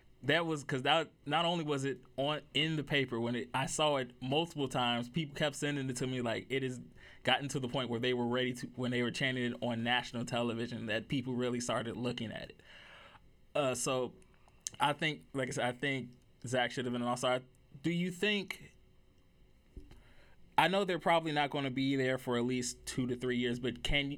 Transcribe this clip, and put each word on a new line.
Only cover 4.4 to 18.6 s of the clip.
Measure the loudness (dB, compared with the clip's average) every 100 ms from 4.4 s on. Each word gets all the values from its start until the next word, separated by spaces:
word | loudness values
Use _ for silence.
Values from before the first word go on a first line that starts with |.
| 0 -2 -2
times, | 0 0 0 -2
people | -4 -4 -2
kept | -2
sending | 0 -2 -2 -2
it | -2
to | -2
me, | -2
like, | -2 -2 -2
it | -2
has | -2 -6 -12 -18 -20 -4
gotten | 2 2 0
to | -4
the | -2
point | -2 -2
where | 0
they | 0
were | 0 0
ready | 0 0
to, | -2 -8
when | -4 -2
they | 0
were | 0
chanting | 0 -2 0 -2
it | -2
on | -2 -2
national | 2 0 0 -6
television, | -2 0 0 -2 -4 -6 -2
that | -2 0
people | -4 -2
really | -2 0 -2
started | 0 -2 -2 -4
looking | -4 -4 -6
at | -8
it. | -12 -16 -20 -20 -20 -20 -20 -20 -20 -20 -4
Uh, | 0 0
so, | 0 0 0 -2 -6 -20 -20 -20 -12 -12 0
I | 2
think, | 2 -2 -2 -6
like | -4 -2
I |
said, | 0 -2
I |
think | 0 0 -2 -4 -14 -20 -14 -2
Zach | 0 2
should | 0 -2
have |
been | -2
an | -2
all-star. | 0 2 0 -2 -20 -20 -6
Do | -2
you | 0 -2
think, | 0 0 0 -2 -10